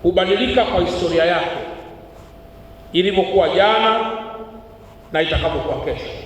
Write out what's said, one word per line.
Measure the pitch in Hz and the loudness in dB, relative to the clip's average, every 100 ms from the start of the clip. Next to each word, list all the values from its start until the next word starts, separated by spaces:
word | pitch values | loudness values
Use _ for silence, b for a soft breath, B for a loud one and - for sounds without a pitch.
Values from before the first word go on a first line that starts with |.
hubadilika | 170 175 185 202 247 247 | 2 2 2 2 2 2
kwa | 220 190 | 2 0
historia | 170 175 175 165 | 0 0 0 2
yake, | 165 170 165 - - - - - - - - - - - - - - | 2 2 -2 -6 -10 -14 -16 -18 -20 -20 -20 -20 -20 -20 -20 -20 -4
ilivyokuwa | 170 190 190 180 190 160 | 0 2 0 2 2 4
jana | 180 208 226 220 226 226 - - 220 - - - - - - - | 4 4 4 2 2 -2 -6 -10 -12 -14 -16 -20 -20 -20 -20 -6
na | 160 | -2
itakavyokuwa | 160 147 160 151 123 117 | 0 -2 -2 -4 -4 -4
kesho. | - 120 - - | -6 -6 -8 -12